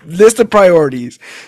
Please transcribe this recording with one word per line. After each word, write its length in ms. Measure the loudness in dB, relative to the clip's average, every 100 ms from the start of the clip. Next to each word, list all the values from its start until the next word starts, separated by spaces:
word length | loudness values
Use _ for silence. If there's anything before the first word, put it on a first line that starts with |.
list 360 | -14 0 0 2
of 100 | -2
priorities, 680 | 0 2 2 0 -6 -12 -16 -20 -20